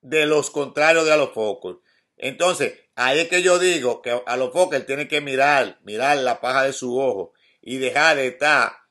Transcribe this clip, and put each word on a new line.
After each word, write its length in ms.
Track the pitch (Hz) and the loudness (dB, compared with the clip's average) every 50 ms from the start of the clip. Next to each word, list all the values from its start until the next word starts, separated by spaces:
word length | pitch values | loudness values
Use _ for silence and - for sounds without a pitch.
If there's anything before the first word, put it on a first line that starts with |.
de 240 | _ 131 147 156 151 | _ -2 -2 0 2
los 240 | 151 156 151 143 - | 2 2 0 0 -2
contrarios 560 | - 147 143 127 - 147 147 160 165 165 160 | -4 -6 -6 -4 -2 2 2 4 4 4 4
de 80 | 156 151 | 4 2
Alofoque. 640 | 151 139 - - 110 107 107 98 - - 92 90 _ _ _ _ _ _ _ _ | 2 2 0 -2 -4 -4 -4 -4 -6 -10 -14 -14 _ _ _ _ _ _ _ _
Entonces, 640 | _ - 127 - - 165 185 175 147 139 104 - - _ _ _ | _ -10 -10 -4 -2 0 0 0 0 -2 -4 -4 -10 _ _ _
ahí 240 | - 123 127 139 156 | -2 0 2 2 0
es 80 | 165 165 | 0 0
que 140 | 180 180 175 | 0 2 4
yo 160 | 180 180 180 | 4 4 4
digo 420 | 180 185 175 156 123 123 113 - | 2 2 0 0 0 -2 -4 -4
que 200 | - 123 120 123 123 | -4 -4 -4 -4 -2
Alofoque 540 | - 123 127 131 123 127 170 185 180 156 135 | -4 -2 -2 -2 -2 2 0 0 2 0 -4
tiene 260 | - - 135 143 147 | -4 -4 -6 -6 -6
que 140 | 147 156 147 | -4 -4 -6
mirar, 560 | 147 143 131 131 135 147 147 139 120 101 - _ _ | -4 -4 0 2 2 4 4 2 0 -2 -6 _ _
mirar 340 | 104 104 110 127 143 147 | -12 -6 -2 0 0 0
la 240 | 143 127 127 117 - | 0 0 -2 -2 -2
paja 220 | - 123 131 135 135 | -4 -2 0 0 0
de 100 | 139 135 | 0 -2
su 260 | - 131 123 120 131 | -4 -6 -4 -2 0
ojo 320 | 139 127 107 98 87 - _ _ _ _ _ _ | 0 0 -2 -2 -8 -10 _ _ _ _ _ _
y 160 | _ - 127 | _ -10 -8
dejar 400 | 131 131 127 120 143 151 160 156 | -4 -4 -2 0 2 2 2 2
de 100 | 139 131 | 2 0
estar 480 | 123 127 - 143 151 151 135 117 98 - - _ _ | -4 -4 -2 0 2 4 2 2 0 -4 -14 _ _